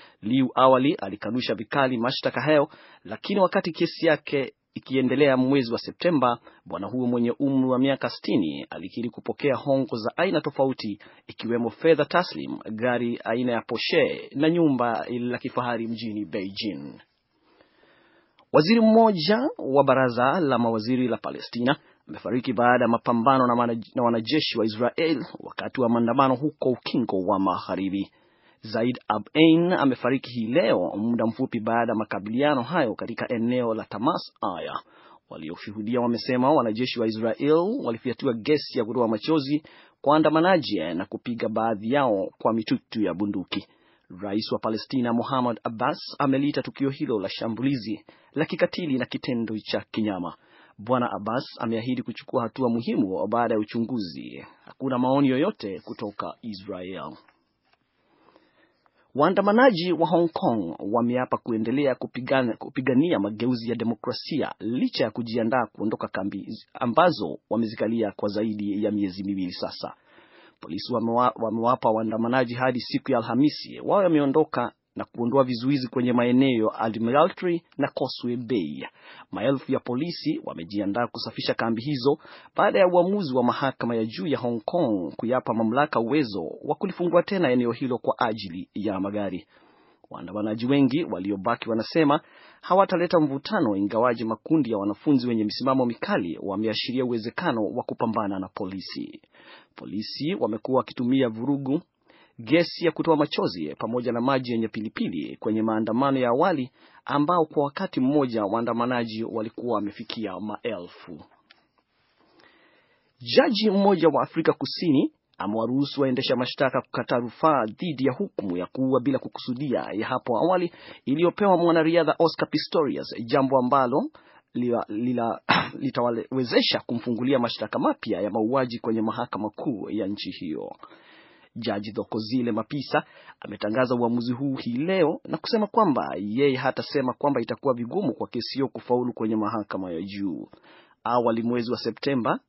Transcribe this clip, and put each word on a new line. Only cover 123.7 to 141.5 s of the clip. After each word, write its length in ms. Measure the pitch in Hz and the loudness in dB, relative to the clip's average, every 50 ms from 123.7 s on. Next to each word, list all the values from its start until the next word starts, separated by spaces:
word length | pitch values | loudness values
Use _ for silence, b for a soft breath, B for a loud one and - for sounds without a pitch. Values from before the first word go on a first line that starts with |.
| 139 135 131 120 131 170 262 311 b b b b b b b _ - | 4 4 4 2 2 0 -2 -4 b b b b b b b _ -4
lila-, 320 | 123 123 120 117 110 - | -2 0 0 0 0 -2
lila-, 520 | - 104 107 120 127 123 120 117 113 - - - - - - | -4 -6 -4 -2 -2 0 0 0 -2 -2 -4 -2 0 0 0
<clears throat> 200 | - - - - 139 | 0 -4 -8 -6 -6
litawawezesha 960 | 131 - 123 120 120 117 113 - - 131 131 123 117 196 269 233 - - - - | -4 -2 0 0 0 -2 -2 -4 -4 -2 -4 -2 2 2 2 2 2 -2 -4 -4
kumfungulia 540 | - 120 117 - 123 117 104 120 135 139 123 | -4 -6 -4 -2 -4 -2 -2 0 0 2 2
mashtaka 400 | 120 113 - - 110 - - 113 | 0 -2 -4 -6 -8 -4 -2 0
mapya 420 | - 311 - - - 113 95 87 | 0 0 -2 -2 -4 -4 -4 -2
ya 80 | 101 104 | -2 -2
mauaji 500 | 101 113 110 117 135 135 127 117 117 113 | -2 0 0 0 0 0 -2 -2 -6 -6
kwenye 220 | - 120 113 113 | -4 -2 -2 -2
mahakama 480 | 107 110 104 123 120 - - - 107 104 | -2 -2 -4 -4 -6 -6 -6 -6 -6 -6
kuu 400 | - - - 156 113 90 - 69 | -8 -6 -6 -6 -4 -6 -8 -6
ya 180 | 101 110 98 | -4 -4 -4
nchi 240 | 95 104 - - 95 | -4 -6 -6 -8 -10
hiyo. 400 | - - 92 82 73 55 50 - - - B B B B B B B B B B B B B B B | -10 -10 -8 -8 -8 -8 -8 -12 -14 -18 B B B B B B B B B B B B B B B
Jaji 360 | 120 110 117 101 104 104 110 | -8 -4 -4 -4 -4 -6 -6
Dhokozile 600 | 104 110 98 - - 110 110 104 127 127 120 120 | -6 -8 -6 -4 -4 -6 -4 -2 -2 0 0 0
Mapisa 520 | 107 117 113 - 151 143 - - - 147 - B B B B B B B | -2 -2 -4 -4 -6 -8 -4 0 0 0 0 B B B B B B B
ametangaza 560 | - - 101 - - 104 110 127 127 120 127 | -14 -14 -10 -6 -4 -2 0 0 2 2 2
uamuzi 380 | 120 120 117 120 120 117 123 123 | 2 2 2 0 0 -2 -2 -4
huu 220 | 123 143 139 131 | -2 -4 -4 -4
hii 220 | 127 - 120 117 | -4 -6 -6 -4
leo 420 | 127 156 185 190 190 156 147 - - - | -2 -2 0 2 2 2 2 2 -4 -6
na 120 | - 160 | -8 -8
kusema 300 | - - - 240 214 208 | -6 -4 -2 0 0 0
kwamba 480 | 196 - 226 214 165 123 107 76 69 67 | 2 2 4 4 4 4 0 0 -2 -4
yeye 400 | 90 101 104 107 131 143 143 127 | -6 -4 -2 0 2 4 4 2
hatasema 560 | 123 143 131 - - 113 - - 143 127 123 120 | 2 0 -2 -2 -2 -8 -2 -2 -2 0 -2 -2
kwamba 280 | - - 143 135 127 | 0 0 2 2 0
itakuwa 320 | 113 - 117 - - 139 120 | -2 -2 -6 -2 0 0 0
vigumu 400 | 120 117 120 160 196 202 123 107 | 0 -2 -4 -4 -2 -2 -2 -2
kwa 140 | - - | -4 -8
kesi 260 | - - 120 - - - | -6 -6 -8 -6 -6 -4
hiyo 140 | 131 135 | -2 -2
kufaulu 460 | 120 - 110 - - 123 123 123 123 110 | -2 -4 -8 -2 0 0 0 0 -2 -4
kwenye 220 | - 113 110 110 | -4 -2 0 0
mahakama 560 | 107 104 104 113 110 101 - - 95 95 90 | 0 0 -2 -2 -4 -6 -6 -8 -8 -6 -6
ya 100 | 85 80 | -6 -6
juu. 460 | 98 98 101 101 101 95 76 58 50 - - b b b b b b b b b - | -8 -8 -6 -4 -4 -4 -6 -6 -10 -16 -18 b b b b b b b b b -4
Awali 400 | 113 120 123 117 120 113 117 113 | 0 0 2 2 2 0 0 0
mwezi 280 | 117 | 0